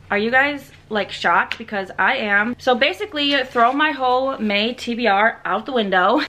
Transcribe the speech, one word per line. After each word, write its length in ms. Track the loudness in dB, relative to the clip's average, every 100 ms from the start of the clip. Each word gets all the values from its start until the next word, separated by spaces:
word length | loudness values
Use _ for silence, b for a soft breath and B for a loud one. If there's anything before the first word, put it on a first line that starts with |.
| -6
Are 80 | -2
you 140 | 0
guys, 400 | 2 0 -2 -12 -20 -8
like, 220 | -6 -6
shocked? 460 | -2 2 2 0 -6
Because 340 | -8 -8 -6 -2
I 160 | 0 0
am. 400 | 0 0 0 -2
So 160 | 0 2
basically, 680 | 2 -2 -6 -4 0 0
throw 300 | 0 2 2
my 180 | 2 0
whole 460 | 0 0 2 0 -2
May 360 | -2 0 -2
T 220 | -4 -6 -2
B 100 | 2
R 360 | 4 2 0
out 220 | -4 -4 -2
the 80 |
window 480 | -2 2 2 4 2